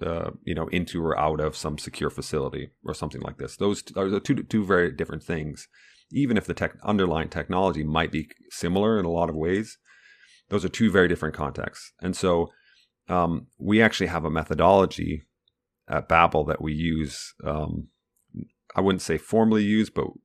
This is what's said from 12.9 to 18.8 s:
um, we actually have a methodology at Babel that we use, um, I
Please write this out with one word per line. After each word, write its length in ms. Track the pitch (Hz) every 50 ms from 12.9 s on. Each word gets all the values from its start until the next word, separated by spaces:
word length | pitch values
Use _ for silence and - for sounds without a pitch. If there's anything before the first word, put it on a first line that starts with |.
| _ _ _ -
um, 380 | 90 90 85 85 85 71 - - _
we 240 | - 64 95 104 107
actually 260 | 113 110 - - 95
have 160 | 80 85 82 76
a 60 | 80
methodology 960 | 78 80 80 - 82 76 82 90 98 98 95 - - - 82 80 78 76 - _ _ _ _ _ _ _ _ _ _ _ _ -
at 180 | - 76 73
Babel 380 | - 82 82 85 80 - 78 76
that 160 | 73 76 -
we 120 | 73 78 78
use, 600 | 76 82 82 80 80 78 69 - - - - - - -
um, 440 | 73 76 78 76 78 78 76 73 - _ _ _ _ _ _ _ _ - - - - _ _ _ - -
I 60 | -